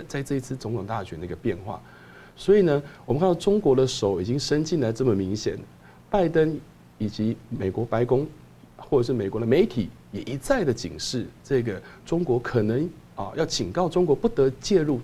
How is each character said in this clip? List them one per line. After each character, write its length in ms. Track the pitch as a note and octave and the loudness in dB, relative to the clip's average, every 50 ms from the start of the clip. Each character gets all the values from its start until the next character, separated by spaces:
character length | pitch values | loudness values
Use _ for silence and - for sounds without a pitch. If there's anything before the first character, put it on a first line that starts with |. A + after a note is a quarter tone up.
| - | -4
在 160 | - - C#3+ C3+ | -4 -6 -8 -4
这 120 | - C#3+ | -4 -4
一 60 | C3+ | -4
次 140 | B2+ - C3+ | -4 -6 -8
总 200 | B2+ - G#2+ A#2 | -8 -6 -6 -6
统 120 | A#2 F#2+ | -6 -6
大 160 | G2+ A2+ A2+ F#2+ | -6 -6 -6 -8
选 160 | - F2 D#2 | -8 -10 -10
的 60 | E2+ | -10
一 40 | F2+ | -8
个 60 | E2+ | -8
变 220 | - - A#2 F#2 | -4 -2 -2 -2
化。 240 | F2 F#2+ G#2+ F#2+ - - - - - - - - - - - - | -4 -4 -10 -10 -10 -12 -16 -20 -20 -20 -20 -20 -20 -20 -20 -20
所 180 | - - - G3+ | -4 2 4 6
以 60 | G#3 | 6
呢， 220 | F#3+ E3 C#3+ C#3+ D3 - - - - | 6 6 4 2 0 -4 -12 -10 -4
我 80 | - A#2+ | -2 0
们 40 | C#3+ | 2
看 80 | F3+ | 2
到 80 | F#3+ F3 | 2 2
中 240 | E3+ - G3+ G3+ G#3+ | 2 2 2 2 4
国 160 | G#3 D3 C3 | 4 4 4
的 120 | B2+ C3 | 6 4
手 340 | B2+ - - - G2 G2 F2 | 2 2 0 0 0 2 0
已 40 | F#2 | 0
经 140 | G#2 B2 C#3+ | -2 -2 -2
伸 240 | - - D3 D3+ D#3 | -2 0 0 0 0
进 160 | D#3 F3+ D#3+ | 0 0 0
来 140 | B2+ A2 A2+ | 0 0 0
这 100 | - C3+ | 0 2
么 120 | B2 G#2+ | 2 2
明 200 | G2 F#2+ F#2 G2+ | 2 2 -2 -2
显， 240 | G#2 - A2+ - - - - - - - - - - - - | -2 -2 -4 -4 -6 -8 -16 -20 -20 -20 -20 -20 -20 -8 -2
拜 180 | - G#3 F3+ E3 | 0 2 2 4
登 320 | D#3+ D#3+ D#3 D#3 D#3 C#3 - - - - - - - - | 4 4 2 2 0 -4 -8 -12 -20 -20 -20 -18 -10 -6
以 100 | A2 G#2 | -6 -4
及 260 | G2+ - G#2+ A2 A#2 - - - | -2 -2 -2 -2 -2 -4 -6 -10
美 220 | - - F#2+ F#2+ | -8 -4 -4 -2
国 120 | F#2 - A#2 | -2 -2 -4
白 180 | A#2 - A2+ A#2+ | -2 0 0 0
宫 220 | A#2+ C3 B2+ D3 D#3 - - - - - - - - - | 2 2 0 0 -2 -8 -14 -20 -20 -20 -20 -20 -20 -20
或 220 | - - - D#3 C3 | -18 -6 0 0 2
者 40 | A#2+ | 2
是 100 | B2 C3+ | 2 0
美 160 | A#2 G#2 G2 | -2 -2 -2
国 100 | G2+ G#2+ | -2 -2
的 60 | A2+ | 0
媒 180 | A2+ B2+ D#3+ G#3+ | 2 4 4 4
体 240 | A3+ - B2+ G2 D#2 - - - - - | 2 0 -2 -4 -4 -6 -14 -18 -14 -12
也 80 | G2+ G#2 | -10 -8
一 140 | A2 B2+ | -8 -8
再 260 | C3+ - - C#4 C4 F#3 | -6 -2 0 0 0 2
的 120 | C#3+ A2+ | 0 -2
警 260 | - - E2+ D2 - | -2 -4 -10 -10 -10
示， 260 | - - - B2 G2 D#2+ - - - | -8 -6 -6 -6 -6 -8 -10 -16 -6
这 200 | - C#3 B2+ A#2 | -2 0 0 0
个 180 | A#2 G2 F2+ - - - - - | -2 -4 -8 -10 -16 -20 -16 -8
中 180 | - E3 E3 F3+ | -4 -2 -2 0
国 160 | D#3 A#2 B2 | 2 0 0
可 240 | A#2+ - - A#2 G#2+ | 0 0 0 0 2
能， 240 | G#2+ A2+ C3+ D#3 F3+ - - - - - | 2 2 0 -2 -4 -6 -10 -20 -16 -12
啊， 180 | - G2+ G2+ - | -10 -10 -8 -4
要 120 | - D#3+ | -4 -4
警 260 | - - - A2 F2 F#2 | -2 -2 -4 -4 -4 -2
告 160 | E3+ F#3 D#3+ | 0 0 0
中 160 | D#3+ F#3 F3+ | 2 2 2
国 100 | D#3+ C#3 | 2 2
不 140 | C3 - A#3 | 2 2 0
得 220 | - - C3+ C3+ B2+ - | 2 2 2 2 2 -2
介 220 | - - G#3 F3 D#3 | -2 2 2 4 4
入 180 | D3 C#3+ A#2 | 2 0 -2